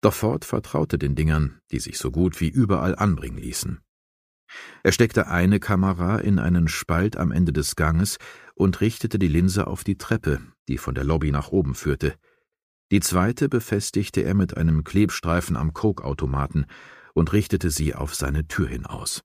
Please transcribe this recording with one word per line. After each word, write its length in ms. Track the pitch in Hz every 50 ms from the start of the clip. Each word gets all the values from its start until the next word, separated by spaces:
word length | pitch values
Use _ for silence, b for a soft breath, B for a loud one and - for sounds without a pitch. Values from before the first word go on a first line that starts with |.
Doch 120 | - 107 -
Ford 300 | - - 107 131 - -
vertraute 540 | - - 117 - - - 76 80 - - 71
den 160 | 71 69 69
Dingern, 460 | 73 78 78 76 78 76 69 - _ _ _
die 100 | - 67
sich 180 | - - - -
so 120 | - -
gut 300 | 62 80 90 92 78 -
wie 80 | 87 78
überall 460 | 82 131 123 101 98 78 65 92 -
anbringen 440 | - - 104 87 69 - 67 - -
ließen. 420 | - 62 - - - 60 60 - _ _ _ _ _ _ _ _ _ _ _ _ _ B B B B B B B
Er 100 | B -
steckte 360 | - - 120 110 - 110 - -
eine 320 | 80 87 87 92 104 98
Kamera 580 | - - 104 92 95 95 92 85 87 90 107 110
in 200 | - 104 101 87
einen 300 | - 85 87 87 82 80
Spalt 480 | - - - - 82 82 92 107 -
am 160 | - 82 82
Ende 220 | - 85 90 82 65
des 200 | 73 73 - -
Ganges 440 | - 80 78 80 82 98 101 - B B B B B B B B
und 280 | - 90 95 87 -
richtete 360 | 101 113 113 - - 113 - 104
die 100 | 95 85
Linse 380 | 73 85 87 95 92 104 92
auf 160 | - - -
die 140 | - - 98
Treppe, 440 | - - - 113 113 - 78 71 65 - - _ _ _ -
die 80 | 65
von 180 | 64 - - 65
der 100 | 65 65
Lobby 280 | 71 80 80 76 76
nach 160 | 69 71 71 -
oben 260 | - 98 85 67 64
führte. 400 | - - 73 69 - 78 71 - _ _ _ _ _ _ _ _ _ _ _ _ _ _ _
Die 100 | 98 101
zweite 480 | 87 - 87 90 92 110 120 - 147 135
befestigte 720 | - 120 - - 110 101 - - - 95 104 - - -
er 140 | - - 95
mit 220 | 101 95 87 - -
einem 260 | 82 80 80 78 76
Klebstreifen 720 | - - 98 107 - - - - 85 82 87 85 - 87
am 160 | 57 73 80
Coke-Automaten 920 | 78 - - 107 95 - - 65 71 - 80 67 65 69 69 69 - 78 71 B B B B B B B B B B
und 180 | 82 82 80
richtete 380 | - 104 101 - - 90 - 87
sie 240 | 76 78 78 73 -
auf 200 | 64 69 71 -
seine 320 | - 71 69 71 76 78
Tür 220 | - - - 90 -
hin 160 | 64 60 -
aus. 380 | - - - - - - - _